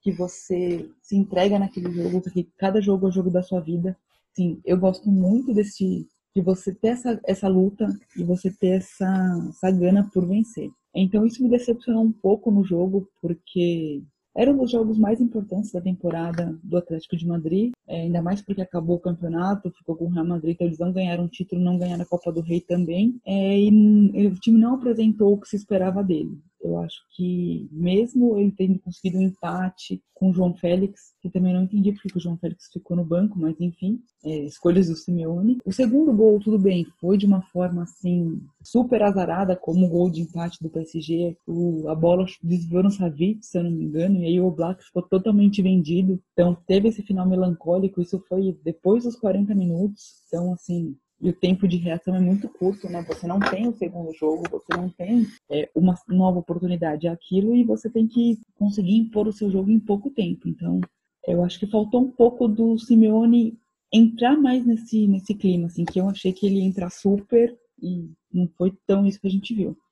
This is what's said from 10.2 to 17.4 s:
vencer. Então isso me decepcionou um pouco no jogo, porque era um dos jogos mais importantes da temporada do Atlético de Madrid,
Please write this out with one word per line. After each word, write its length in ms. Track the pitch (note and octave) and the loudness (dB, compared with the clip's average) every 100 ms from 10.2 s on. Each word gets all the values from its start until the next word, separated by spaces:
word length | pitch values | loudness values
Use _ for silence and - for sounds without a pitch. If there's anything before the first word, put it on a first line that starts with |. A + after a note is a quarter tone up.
| F3 | 0
vencer. 440 | G3+ A3+ - D3+ - _ | -2 -2 -6 -14 -14 _
Então 320 | - F#3+ G#3 A3+ | -2 0 2 0
isso 180 | - | 0
me 60 | B3 | 0
decepcionou 540 | A#3+ B3 A#3 - A3 | 0 0 -4 -2 0
um 80 | A3+ | 0
pouco 380 | - F#3+ G#3 - | 0 0 0 2
no 140 | G3+ | 0
jogo, 460 | F#3 E3+ F#3 G3 F#3+ _ | 2 0 0 -2 -6 _
porque 800 | E3+ E3+ - F#3 F3 E3 D#3 C#3+ - _ _ - | -8 -8 -6 -2 -2 -2 -6 -10 -14 _ _ 0
era 140 | B3+ | 2
um 60 | C#4 | 2
dos 120 | B3 | 0
jogos 280 | A#3+ A3 A3 | 0 0 2
mais 240 | G#3 A#3 | 2 2
importantes 500 | A#3+ A3 G3+ F#3 G#3+ | 0 -2 -6 -6 -6
da 80 | F3+ | -6
temporada 800 | F3+ F3+ F3 E3 E3+ E3+ E3+ D#3+ | -6 -4 -4 -4 -6 -6 -6 -8
do 140 | E3+ F3 | -4 -4
Atlético 400 | - D#3+ - E3+ | -4 -10 -8 -6
de 100 | E3+ | -4
Madrid, 460 | E3+ | -4